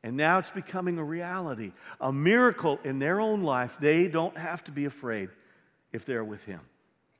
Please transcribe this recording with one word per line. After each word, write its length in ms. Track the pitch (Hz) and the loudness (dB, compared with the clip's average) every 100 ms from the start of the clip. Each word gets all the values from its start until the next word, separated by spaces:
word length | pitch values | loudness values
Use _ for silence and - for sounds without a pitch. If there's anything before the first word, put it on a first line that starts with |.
And 120 | 113 | -6
now 220 | 131 156 185 | 0 4 4
it's 140 | 180 | 2
becoming 480 | 190 - 185 180 170 | -10 -6 -4 -2 -2
a 40 | |
reality, 680 | 151 165 175 185 170 117 104 - - - | -4 -6 -6 -6 -6 -6 -8 -12 -20 -6
a 140 | 135 | -2
miracle 680 | 135 160 233 254 - 160 143 | 2 4 6 6 4 0 0
in 160 | 139 135 | -2 -2
their 200 | 143 196 | 0 0
own 220 | 220 214 | 0 0
life. 360 | 165 127 123 - | 2 0 -2 0
They 280 | 147 160 180 | 4 4 4
don't 300 | 160 170 160 | 2 -2 -4
have 260 | 165 170 | -8 -8
to 60 | - | -8
be 140 | 143 | -4
afraid 440 | 143 - 127 110 95 - _ _ _ _ _ | -4 -4 -6 -4 -6 -12 _ _ _ _ _
if 140 | 113 | -12
they're 180 | - 120 | -6 -6
with 220 | 107 104 | -6 -10
him. 160 | - 87 67 _ _ _ _ | -12 -14 -16 _ _ _ _